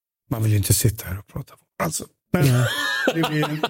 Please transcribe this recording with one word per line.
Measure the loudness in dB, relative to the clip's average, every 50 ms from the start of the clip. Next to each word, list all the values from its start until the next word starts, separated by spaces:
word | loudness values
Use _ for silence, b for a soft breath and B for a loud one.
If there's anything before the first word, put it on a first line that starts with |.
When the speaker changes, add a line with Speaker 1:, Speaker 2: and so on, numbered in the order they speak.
| _ _ _ _ _ _
Speaker 1:
Man | -4 -2 0
vill | 2
ju | 2 2
inte | 2 2 0
sitta | 2 2 0 -2 -2 -8 -10
här | -10 -12
och | -12 _
prata. | -12 -12 -12 -12 -18 _ _ _ _ _ -6
Alltså, | -4 -4 -6 -10 -12 _ _ _ _ 0
men | 2 4
Speaker 2:
Nej. | 4 4 4 2 2 0 -2 -4 -4
Speaker 1:
<laughs> | -2 0 0 0 0 0 0
det | 0
blir | 0 0 0 0
en, | -2 -2 -4 -2